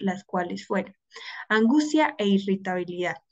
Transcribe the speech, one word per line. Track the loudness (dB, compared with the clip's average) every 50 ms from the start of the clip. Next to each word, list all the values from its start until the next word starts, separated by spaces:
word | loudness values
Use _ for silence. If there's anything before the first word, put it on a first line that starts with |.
las | -2 -2 -2 -4 -8
cuales | -6 -4 -4 -4 -4 -6 -10 -6
fueron | -4 -4 -4 -4 -6 -12 _ _ _ -20 -18 -16 -16 -14 -14 -6 0
angustia | 2 4 4 6 4 4 2 4 2 2 2 2 0 0
e | 2
irritabilidad, | 4 4 2 2 0 -2 -2 -2 -4 -4 -4 -4 -6 -4 -4 -4 -4 -4 -8 _ _